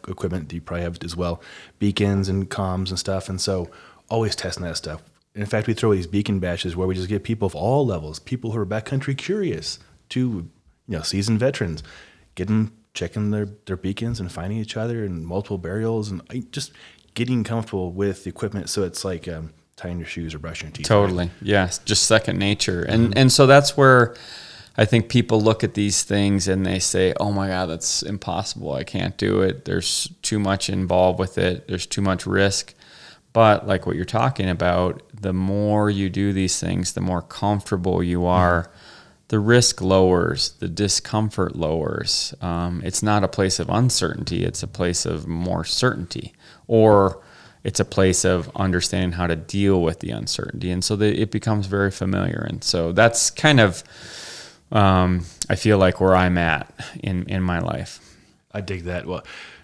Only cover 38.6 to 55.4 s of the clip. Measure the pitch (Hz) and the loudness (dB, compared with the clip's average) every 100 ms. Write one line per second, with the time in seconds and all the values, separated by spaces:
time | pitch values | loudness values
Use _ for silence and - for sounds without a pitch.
38.6 | - - - - - _ - 107 104 120 | 0 -12 -20 -20 -20 _ -4 0 6 6
39.6 | - - 92 95 92 90 82 71 - - | 6 0 4 6 6 4 2 -2 -4 -6
40.6 | - 85 101 - - 107 107 - 90 - | -8 -2 0 -2 -2 -2 -2 -2 -4 -2
41.6 | 78 80 76 73 - - - - 90 85 | -2 0 -2 -4 -2 -4 -4 -8 -6 -4
42.6 | 87 87 82 - 104 104 95 - 95 - | -2 -4 -4 -2 0 2 2 0 0 0
43.6 | 85 98 123 - 82 - - 87 87 - | 0 2 2 2 -2 -2 -4 -2 -2 -4
44.6 | - - 90 90 82 80 82 82 90 87 | -8 -4 -2 -2 -2 -4 -4 -4 -4 -4
45.6 | - - 127 - 87 - - - - - | -4 0 0 0 -6 -10 -12 -18 -20 -20
46.6 | - 113 110 101 95 - - - - _ | 2 6 8 8 6 0 -12 -20 -20 _
47.6 | - - 98 - 95 90 92 90 76 - | -6 -2 0 2 2 4 2 0 -2 -4
48.6 | 95 90 - 90 90 87 87 82 - 98 | 0 0 0 -2 -2 -2 -2 -2 -4 0
49.6 | 98 95 80 - - 55 - - - - | 4 4 2 -2 -8 -8 -6 -6 -6 -6
50.6 | 90 90 - 104 104 - 110 107 113 104 | -4 -2 -2 2 2 2 -2 -2 -2 -2
51.6 | 98 98 98 - 95 95 92 78 76 - | 0 0 0 0 -2 0 -2 -4 -6 -6
52.6 | - 87 85 92 117 - - - 151 135 | -2 -2 2 6 6 6 -2 2 6 8
53.6 | 104 - - - - - - - - - | 6 4 -10 -20 -18 -16 -16 -16 -18 -20
54.6 | _ 107 98 92 90 90 87 - | _ 2 6 6 4 2 -2 -8